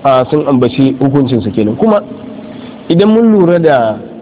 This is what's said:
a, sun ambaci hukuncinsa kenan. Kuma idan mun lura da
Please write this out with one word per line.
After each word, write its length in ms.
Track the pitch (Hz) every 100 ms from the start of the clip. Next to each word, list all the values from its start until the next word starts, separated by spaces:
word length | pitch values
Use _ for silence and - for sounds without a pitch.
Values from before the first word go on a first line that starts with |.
a, 220 | 139 131 127
sun 160 | 151 143
ambaci 480 | 131 123 131 135 135
hukuncinsa 500 | 139 139 127 123 104
kenan. 240 | 110 107 123
Kuma 260 | 220 208 - - - - - - - - -
idan 200 | 170 208
mun 220 | 220 233
lura 260 | 214 170 175
da 380 | 156 135 113 104 - -